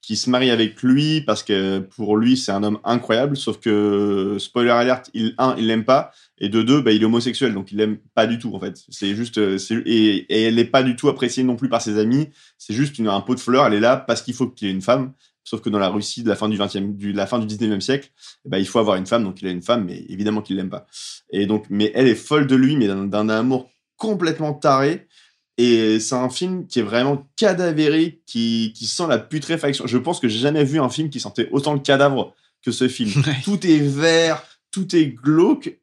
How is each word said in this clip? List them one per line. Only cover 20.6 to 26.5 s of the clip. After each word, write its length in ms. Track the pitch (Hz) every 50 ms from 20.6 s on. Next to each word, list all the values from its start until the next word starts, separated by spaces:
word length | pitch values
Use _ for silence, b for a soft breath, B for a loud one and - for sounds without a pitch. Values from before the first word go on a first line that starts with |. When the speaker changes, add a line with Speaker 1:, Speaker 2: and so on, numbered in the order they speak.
| 95 92
Speaker 1:
pas. 160 | - - - B B B B B B B B _
Et 140 | - 95 101
donc, 220 | 98 107 107 107 -
mais 240 | 101 101 107 107 -
elle 120 | 117 127 127
est 60 | 110
folle 300 | - - - 151 151 143
de 80 | 135 135
lui, 180 | 127 131 131 151
mais 120 | 143 113
d'un, 180 | 98 98 95 98
d'un 240 | 101 95 107 107 107
amour 400 | 110 110 117 127 131 127 127 _ _ _ _ _ _
complètement 560 | _ - 220 208 180 170 160 151 156 156 151 147
taré. 540 | 143 - 151 135 131 139 147 170 190 _ b b b b b b b _ _ _ -
Et 400 | 120 123 117 113 113 107 110 110
c'est 160 | 110 - 135
un 140 | 123 127 127
film 340 | 127 - 180 185